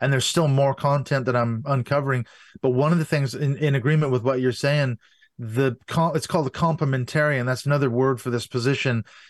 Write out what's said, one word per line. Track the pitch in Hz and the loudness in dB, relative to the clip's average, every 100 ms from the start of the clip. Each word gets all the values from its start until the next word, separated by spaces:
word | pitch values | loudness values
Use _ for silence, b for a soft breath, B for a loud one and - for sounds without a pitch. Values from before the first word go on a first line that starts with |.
and | 127 | 0
there's | 135 - | 0 0
still | - 156 | 2 2
more | 135 139 | 4 2
content | 131 143 143 127 139 127 | 2 0 0 0 -2 0
that | |
I'm | 123 117 113 113 | 0 0 -2 -2
uncovering. | 117 120 143 139 127 117 B B B | -2 0 -2 0 -2 -4 B B B
But | 135 | 0
one | 127 147 | 2 2
of | 170 | 2
the | |
things | 160 151 135 | 0 0 -2
in, | - 143 139 | -2 -2 0
in | 147 | 0
agreement | 139 120 156 147 | 0 2 2 2
with | 127 | 0
what | 120 131 | 0 0
you're | 127 | 0
saying, | 117 143 147 135 117 b b b - | 0 0 0 -2 -4 b b b -14
the | 117 113 135 113 - | -6 0 0 0 -4
com-, | - 165 | 0 0
it's | 156 - | 0 -2
called | 180 135 | -2 -2
the | |
complementarian. | - 165 151 143 135 120 156 151 139 123 | 0 -2 0 0 -2 -2 0 2 0 0
That's | 127 139 | -2 0
another | 147 135 | 0 2
word | 117 131 127 | 2 2 0
for | 127 | -2
this | 120 - | -4 -4
position, | 127 120 139 135 117 - B B | -2 0 0 0 -2 -6 B B